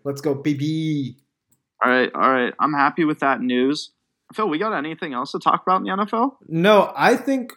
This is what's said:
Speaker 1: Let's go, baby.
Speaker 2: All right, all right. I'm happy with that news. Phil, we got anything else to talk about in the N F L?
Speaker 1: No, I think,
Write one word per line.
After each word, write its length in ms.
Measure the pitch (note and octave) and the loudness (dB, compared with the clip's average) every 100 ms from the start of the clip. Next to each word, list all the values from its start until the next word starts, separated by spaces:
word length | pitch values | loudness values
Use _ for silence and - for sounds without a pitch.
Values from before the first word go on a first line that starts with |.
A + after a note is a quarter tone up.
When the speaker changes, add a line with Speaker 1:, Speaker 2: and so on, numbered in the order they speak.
| C#3+ | -8
Speaker 1:
Let's 160 | C#3 | -4
go, 120 | D3+ | -2
baby. 840 | C#3 D3+ C#3 D3+ D#3+ D#3+ D3 C3 - _ _ _ _ _ - | -2 -2 -2 -2 -2 -2 -2 -4 -10 _ _ _ _ _ -2
Speaker 2:
All 80 | A#2+ | 2
right, 180 | B2+ B2 - | 2 2 2
all 160 | A2+ | 2
right. 220 | C3 A#2+ - | 2 0 0
I'm 160 | C3+ | -2
happy 300 | C#3+ C#3 - | 2 0 2
with 160 | D#3 D3+ | -2 0
that 220 | C#3 B2+ | 0 0
news. 500 | B2+ B2 C3+ D#3 - _ _ _ - | 0 2 2 0 -6 _ _ _ -12
Phil, 140 | - G#3+ | -4 -2
we 100 | D#3 | -2
got 160 | G#3+ | -2
anything 400 | F3+ D3+ D#3+ E3+ | -4 -6 -8 -8
else 200 | B2 C#3+ | -6 -6
to 60 | F#3 | -4
talk 220 | D#3+ E3 | -2 -2
about 200 | - F#3 | 0 0
in 20 | |
the 80 | G3 | 0
N 80 | F#3+ | -4
F 140 | G#3 | -2
L? 260 | A3+ B3+ - - | -2 -2 -4 -6
Speaker 1:
No, 460 | D#3+ F#3 G#3+ F3 - | 0 4 6 4 2
I 220 | E3 C4 | 2 2
think, 340 | C#4 C4+ A#3 | 0 -2 -4